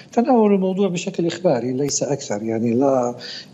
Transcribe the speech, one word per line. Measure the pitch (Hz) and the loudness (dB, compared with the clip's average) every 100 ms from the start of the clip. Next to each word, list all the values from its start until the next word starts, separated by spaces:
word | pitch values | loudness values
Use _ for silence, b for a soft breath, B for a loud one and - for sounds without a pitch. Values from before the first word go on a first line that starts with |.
| B | B
تناول | - 269 247 214 | 0 2 4 4
الموضوع | 196 185 185 196 | 4 2 0 0
بشكل | 175 196 180 170 | -2 -4 -4 -2
إخباري | - 180 127 123 | 0 0 0 0
ليس | 127 143 - | -2 -2 -2
أكثر، | 135 143 - 104 | -2 -4 -4 -6
يعني | 113 113 120 | -4 -2 0
لا، | 117 139 135 120 120 B B B | 2 2 2 0 -4 B B B